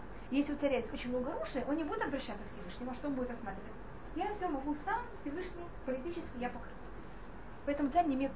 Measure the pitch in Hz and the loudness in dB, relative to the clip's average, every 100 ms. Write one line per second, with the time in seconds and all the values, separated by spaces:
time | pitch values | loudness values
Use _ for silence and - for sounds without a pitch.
0 | - - - 262 285 285 285 262 - 277 | -6 -8 2 4 4 4 4 4 2 -2
1 | 247 247 247 339 640 262 254 311 311 440 | 0 0 0 0 0 0 2 2 2 2
2 | 294 262 - 196 - - 185 - 247 247 | 2 0 -2 -4 -6 -6 -6 -4 -4 -2
3 | 294 262 247 240 196 185 - - - - | 0 0 0 -2 -4 -6 -6 -8 -8 -8
4 | - 302 415 415 359 269 285 285 381 453 | -4 0 0 2 0 2 0 0 2 0
5 | 480 - 285 320 370 349 339 - - 254 | 0 -4 -4 -2 -4 -4 -6 -4 -2 0
6 | 339 339 - 247 247 240 - - - - | 0 -2 -4 -2 -2 -2 -6 -8 -8 -8
7 | - - - - - - - 285 285 320 | -8 -8 -8 -8 -8 -4 0 2 6 6
8 | 330 262 269 | 6 6 4